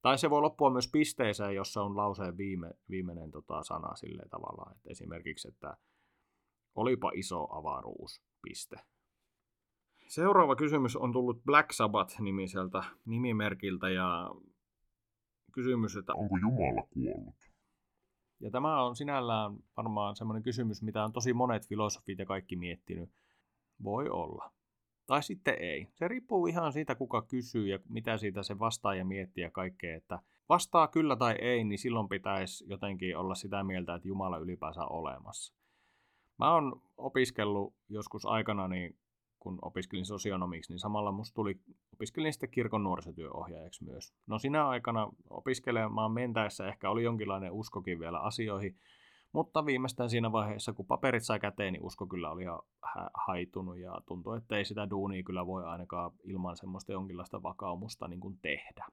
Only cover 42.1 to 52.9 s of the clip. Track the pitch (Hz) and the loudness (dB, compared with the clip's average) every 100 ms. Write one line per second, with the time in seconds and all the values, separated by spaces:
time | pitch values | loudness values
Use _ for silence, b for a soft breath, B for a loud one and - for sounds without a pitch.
42.1 | - 156 143 127 - 110 107 98 87 87 | -2 -2 -2 -2 -2 0 2 2 0 -4
43.1 | 87 78 - 87 80 82 - - - - | -10 -10 -8 -10 -10 -14 -14 -12 -12 -14
44.1 | _ - 110 139 151 147 123 120 117 104 | _ -6 -2 2 4 4 2 0 0 0
45.1 | - - - - 127 - 117 110 107 110 | -4 -14 -6 -2 -2 2 2 2 2 2
46.1 | 117 123 113 107 - 98 104 98 113 117 | 2 0 2 0 -2 -6 -2 0 2 2
47.1 | 117 101 98 95 98 113 101 92 87 82 | 0 -2 -2 -4 -6 -6 -6 -4 -4 -4
48.1 | 85 92 117 110 98 98 92 b b b | -2 -2 -2 -2 -2 -4 -6 b b b
49.1 | b b 139 151 160 151 127 127 - 120 | b b -2 0 0 2 2 0 -2 0
50.1 | 117 113 110 104 107 - - 95 - 135 | 2 2 2 0 -2 -6 -8 0 2 4
51.1 | 120 117 107 101 - 101 85 85 - 92 | 2 0 0 0 -2 -2 -2 -6 -8 -8
52.1 | 92 80 82 90 85 - _ - | -4 -4 -6 -8 -8 -12 _ -10